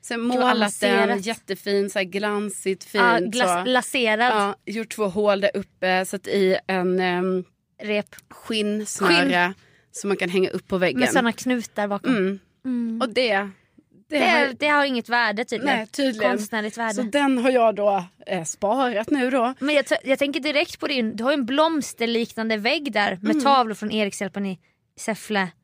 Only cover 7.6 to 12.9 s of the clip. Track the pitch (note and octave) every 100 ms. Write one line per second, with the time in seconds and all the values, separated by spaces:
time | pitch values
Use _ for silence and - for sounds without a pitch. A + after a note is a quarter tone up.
7.6 | _ _ G#3 G#3 G3+ - _ - - A3
8.6 | G#3 G#3 G#3+ - F#3+ E3+ F3+ F3+ F3 F#3+
9.6 | _ _ _ - G3+ F#3+ F#3 F#3+ F#3 F#3+
10.6 | - G3 F3 B3 B3+ C#4 A#3+ A3 B3+ B3
11.6 | A3 - G#3 G3+ B3 A#3+ F#3+ G3 _ _
12.6 | C4 B3 A#3